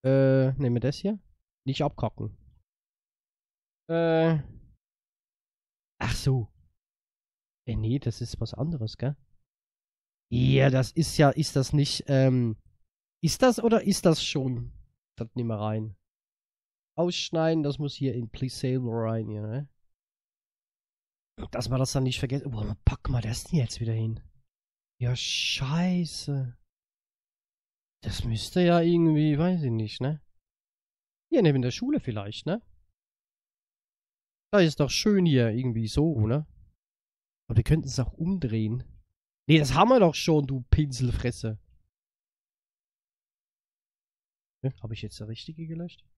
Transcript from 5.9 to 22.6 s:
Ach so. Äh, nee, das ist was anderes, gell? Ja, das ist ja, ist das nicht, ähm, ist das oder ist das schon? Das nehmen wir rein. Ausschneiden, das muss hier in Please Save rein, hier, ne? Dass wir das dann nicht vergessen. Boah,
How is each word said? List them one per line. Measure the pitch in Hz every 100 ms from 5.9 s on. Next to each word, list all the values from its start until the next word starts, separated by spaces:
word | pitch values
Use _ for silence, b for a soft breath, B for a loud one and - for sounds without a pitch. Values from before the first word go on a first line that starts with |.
| _
Ach | 120
so. | - - 131 110 _ _ _ _ _ _ _ _ _ _ _ -
Äh, |
nee, | 107 110 135
das | 123 -
ist | 120 -
was | 113
anderes, | - 143 160 110 -
gell? | 127 147 _ _ _ _ _ _ _ _ _ _ _
Ja, | 123 131 135 135
das | 131 120
ist | - 156 -
ja, | 143
ist | 139 156 143
das | 127
nicht, | 151 143 - -
ähm, | 135 135 127 120 110 _ _ _ _ _ _
ist | 165 -
das | 254 233
oder | 226 220
ist | - 190 185
das | 156
schon? | - 151 131 120 120 - - _ _ -
Das | 113
nehmen | 123 117
wir | 110
rein. | 107 110 110 101 _ _ _ _ _ _ _ _ _ -
Ausschneiden, | 175 180 - 165 160 165
das | 147 131
muss | 147
hier | - 135
in | 120 117
Please | - 131 -
Save | 131 131 123
rein, | 113 113 113 107
hier, | 107
ne? | 107 120 143 _ _ _ _ _ _ _ _ _ _ _ _ _ _ _ _ - -
Dass | - 110
wir | 127
das | 131
dann | 143
nicht | 131 120
vergessen. | 131 139 143
Boah, | 110